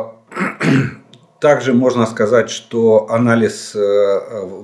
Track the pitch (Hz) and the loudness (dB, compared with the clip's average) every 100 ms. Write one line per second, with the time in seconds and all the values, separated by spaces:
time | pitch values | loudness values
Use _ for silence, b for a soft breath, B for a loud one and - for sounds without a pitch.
0 | 110 - _ - - - - 135 120 - | 4 -8 _ -8 -8 -4 0 0 0 -6
1 | - - _ _ 151 135 127 123 127 117 | -20 -20 _ _ 2 2 2 2 2 2
2 | 110 - 107 120 110 - - 117 113 110 | -2 0 2 2 0 -6 -8 0 4 4
3 | - 117 120 117 107 - - 107 101 101 | 2 0 2 2 2 -2 -10 -4 0 2
4 | 101 98 - 113 92 95 | 2 0 -4 -10 -12 -14